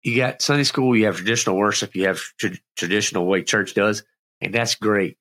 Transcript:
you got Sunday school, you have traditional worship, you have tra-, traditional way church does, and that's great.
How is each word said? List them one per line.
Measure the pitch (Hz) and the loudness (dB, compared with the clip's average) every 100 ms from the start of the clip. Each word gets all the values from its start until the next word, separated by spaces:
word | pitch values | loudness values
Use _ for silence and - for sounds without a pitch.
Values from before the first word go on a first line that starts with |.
you | - 117 | 0 0
got | 127 - | 0 -2
Sunday | - 143 139 | 0 2 2
school, | - 131 117 | 2 4 4
you | 107 | 2
have | 82 | 0
traditional | 95 117 - 95 | -2 0 0 2
worship, | 104 98 104 92 | 2 0 -4 -2
you | 95 | -2
have | 87 - - | -2 -8 -6
tra-, | 104 90 _ - | -6 -6 _ -8
traditional | 87 104 101 95 90 | -2 0 0 -2 0
way | 95 | 0
church | - 107 95 - | 0 -2 0 0
does, | 104 107 - _ _ _ | 0 -2 -8 _ _ _
and | - | -4
that's | 113 117 - | -2 -2 -2
great. | 107 104 92 - | 0 0 0 -6